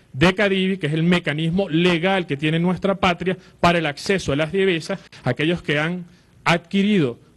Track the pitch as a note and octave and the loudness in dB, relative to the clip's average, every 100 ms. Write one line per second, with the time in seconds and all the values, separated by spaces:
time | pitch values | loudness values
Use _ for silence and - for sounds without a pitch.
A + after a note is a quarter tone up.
0 | _ C3 E3 F#3+ G3+ F#3+ F#3 F#3+ D3 D#3 | _ 0 2 4 0 0 0 -2 -2 0
1 | E3 F3+ E3+ D3 E3 F3+ G3 D#3 F3+ E3+ | 2 2 0 -2 -2 -2 0 2 2 2
2 | F3+ G3 F3 C#3 D#3 E3 F3 F3+ G3 F#3+ | 0 0 -2 -4 -2 0 0 -2 -2 0
3 | F#3+ E3+ F#3 F#3 - - F3 E3+ D#3 C3+ | 0 0 -2 -6 -8 0 2 2 0 -4
4 | - F#3+ - C#3 D#3 F#3+ F#3+ E3 D#3 F#3+ | -2 -2 -2 -2 -2 0 0 0 -4 -10
5 | - - - B2 D3+ F3 - D3 D#3 F3+ | -12 -8 -4 -2 -2 -2 -2 -2 0 -4
6 | F3 - _ _ - E3+ E3+ G3 G3+ G#3 | -10 -20 _ _ 0 0 0 0 2 2
7 | C3+ A#2 - | 0 -2 -14